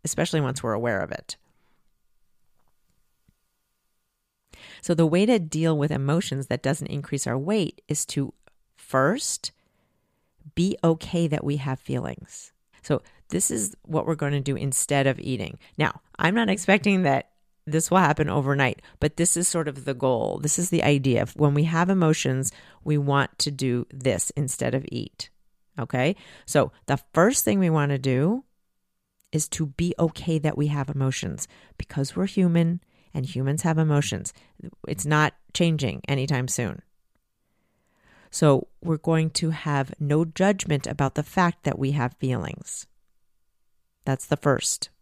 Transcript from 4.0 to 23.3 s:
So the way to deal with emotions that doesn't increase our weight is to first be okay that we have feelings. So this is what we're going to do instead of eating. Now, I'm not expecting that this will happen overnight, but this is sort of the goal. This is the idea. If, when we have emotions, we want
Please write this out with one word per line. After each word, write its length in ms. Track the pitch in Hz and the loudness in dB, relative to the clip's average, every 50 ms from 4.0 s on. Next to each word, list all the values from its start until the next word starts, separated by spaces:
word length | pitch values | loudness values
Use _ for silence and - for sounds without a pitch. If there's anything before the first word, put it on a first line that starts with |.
| _ _ _ _ _ _ _ _ _ _ - - - - - - | _ _ _ _ _ _ _ _ _ _ -20 -20 -20 -20 -20 -16
So 120 | - - 175 | -4 -2 2
the 140 | 156 165 160 | 4 4 4
way 180 | 156 175 202 | 4 4 4
to 140 | 220 254 220 | 4 4 2
deal 380 | 170 156 - 156 160 165 160 151 | 2 -2 -2 0 2 2 2 2
with 120 | 143 147 | 2 0
emotions 580 | - 135 135 139 151 165 160 - 139 135 139 - | 0 -2 0 0 0 0 0 -2 -6 -6 -4 -4
that 140 | - 127 | -4 -2
doesn't 260 | - 135 143 - - - | -2 -2 -2 -2 -4 -8
increase 380 | - 143 139 - - 139 - | -8 -8 -6 -6 -6 -6 -4
our 120 | 120 117 135 | -4 -4 -4
weight 440 | 139 170 208 220 180 - - - _ - | -2 -2 0 0 0 -2 -4 -10 _ -6
is 180 | 151 - - - | -4 -4 -4 -4
to 260 | - 147 139 - - _ _ _ _ _ _ _ _ | -2 -4 -4 -4 -6 _ _ _ _ _ _ _ _
first 800 | _ - - - 131 131 147 208 277 - - - - - - _ _ _ _ _ _ _ _ _ _ _ _ _ _ _ _ _ _ _ 151 _ | _ -14 -2 0 2 2 2 2 0 -4 -6 -6 -6 -8 -12 _ _ _ _ _ _ _ _ _ _ _ _ _ _ _ _ _ _ _ -12 _
be 240 | - 175 190 - - - | 0 0 0 0 2 2
okay 440 | 170 165 160 - - - 170 170 156 | 2 2 2 -2 -4 -2 0 0 0
that 180 | 151 - - | 0 -2 -2
we 120 | 143 143 143 | -2 -2 -2
have 220 | 135 139 131 - | -2 -4 -6 -6
feelings. 720 | _ - 135 127 - 65 62 - - - - - - - _ _ _ _ _ _ | _ -6 -6 -4 -4 -6 -10 -12 -16 -20 -20 -20 -20 -20 _ _ _ _ _ _
So 200 | _ - 151 - - - _ _ _ _ | _ -2 -2 -2 -2 -8 _ _ _ _
this 220 | - 180 190 - | -4 -2 -2 -2
is 240 | - 220 208 196 - _ _ | -2 -2 -4 -6 -8 _ _
what 220 | - 151 156 - | -4 -2 -2 0
we're 100 | - 165 | -2 -2
going 160 | 151 151 143 143 | -2 -2 -2 -2
to 60 | 143 | -2
do 160 | 135 139 139 | -2 -4 -4
instead 500 | - - 139 135 - - - 143 139 139 | -4 -4 -4 -2 -4 -2 0 2 2 2
of 140 | 135 131 - | 2 0 -2
eating. 400 | - - 131 107 104 - - - _ - _ - | -4 -6 -6 -6 -6 -8 -10 -14 _ -18 _ -2
Now, 240 | 156 - - - _ _ _ - | -2 -2 -2 -6 _ _ _ 0
I'm 160 | - 165 190 | 0 2 2
not 160 | 233 233 208 | 2 0 0
expecting 540 | 190 208 - - 196 214 - 202 196 185 185 | 0 -2 2 2 2 4 4 2 2 4 4
that 280 | 147 135 131 - _ _ _ _ _ _ _ _ - | 2 2 0 -2 _ _ _ _ _ _ _ _ -2
this 240 | 147 160 160 - | -2 -2 0 4
will 80 | 175 190 | 4 4
happen 300 | 185 147 151 - 156 147 | 4 4 4 2 0 0
overnight, 520 | 92 139 135 135 143 139 139 127 - - _ - - - | 0 0 0 0 2 2 2 0 0 -4 _ -20 -8 -2
but 180 | - 151 - - | -2 -2 0 0
this 200 | 170 175 - 170 | 0 0 2 0
is 100 | 175 - | 0 0
sort 200 | - 175 156 147 | 0 0 -2 -2
of 180 | 135 139 127 | -6 -8 -6
the 80 | 139 135 | -6 -4
goal. 460 | 123 135 131 127 113 - 50 50 - | 0 2 2 2 2 0 -2 -4 -4
This 160 | 143 151 - - | -2 -2 -2 -2
is 140 | 175 180 | -2 0
the 100 | - 165 | 0 2
idea. 400 | - 143 147 139 131 135 123 117 | 4 4 2 4 4 2 2 2
If, 140 | - 117 - | 0 -2 0
when 180 | - 151 147 139 | 2 2 4 4
we 120 | 147 151 | 4 2
have 240 | 160 165 165 175 180 | 2 2 0 2 2
emotions, 640 | 196 190 175 156 156 - - 135 131 131 131 - - - - - - _ - | 4 4 4 4 4 2 0 -2 -2 0 -2 -4 -6 -10 -20 -20 -20 _ -4
we 140 | - 151 147 | -2 0 0
want 400 | 143 139 139 139 135 - | 2 2 2 2 2 0